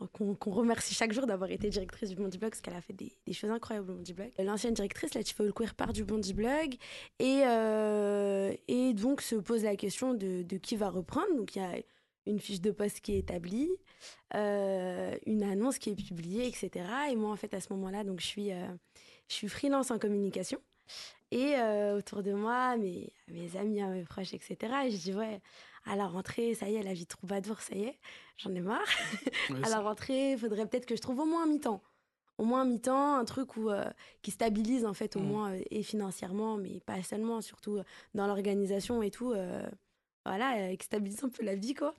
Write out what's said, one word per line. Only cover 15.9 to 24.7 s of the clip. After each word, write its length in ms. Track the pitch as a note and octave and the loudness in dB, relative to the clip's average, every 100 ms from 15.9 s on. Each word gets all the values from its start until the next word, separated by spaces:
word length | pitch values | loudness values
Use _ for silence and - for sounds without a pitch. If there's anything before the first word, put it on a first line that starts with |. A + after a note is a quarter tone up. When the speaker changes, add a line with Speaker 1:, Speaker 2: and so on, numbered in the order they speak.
| G3+ | -4
Speaker 1:
publiée, 520 | - E3+ E3+ G#3+ B3 | -6 -6 -4 -2 -2
et 60 | |
cetera. 560 | - F#3 F3+ F3+ B3+ D4 | -2 -6 -6 -4 -2 0
Et 80 | A3+ | 2
moi, 140 | G#3+ | 0
en 40 | G3+ | -2
fait, 180 | G#3+ | -4
à 60 | F#3+ | -6
ce 140 | - | -4
moment-là, 320 | F#3+ F#3+ G3+ G3 | -4 -4 -4 -4
donc, 160 | F3+ | -4
je 40 | - | -4
suis, 260 | G#3 G3+ | -4 -2
euh, 140 | F3+ F#3 F3+ _ - - - - | -2 -6 -8 _ -20 -20 -18 -8
je 80 | - | -6
suis 140 | G3+ | -4
freelance 420 | - C#4+ C#4 C4+ | 0 4 4 2
en 80 | A3 | 0
communication. 600 | G#3+ G3+ G3 F#3+ F3+ - - _ - - - - - | 2 2 2 0 -4 -6 -10 _ -16 -14 -14 -16 -2
Et, 240 | A#3+ C#4+ C4+ | 2 4 4
euh, 400 | A3+ G#3 G#3 G3+ | 4 4 4 2
autour 240 | - G3+ | -2 -4
de 100 | G3 | 0
moi, 460 | G3+ A3 B3 B3+ A#3 | 0 2 2 4 2
mes, 340 | F#3+ F3+ - - - | 0 -4 -10 -14 -14
mes 300 | E3+ F3 F#3 | -10 -6 -2
amis, 240 | G#3 G#3 | 0 2
hein, 80 | G3 | 0
mes 140 | F#3 | -2
proches, 300 | E3 - F3+ | -4 -6 -6
et 60 | F#3+ | -8
cetera, 460 | - F#3 A3 | -8 -6 -2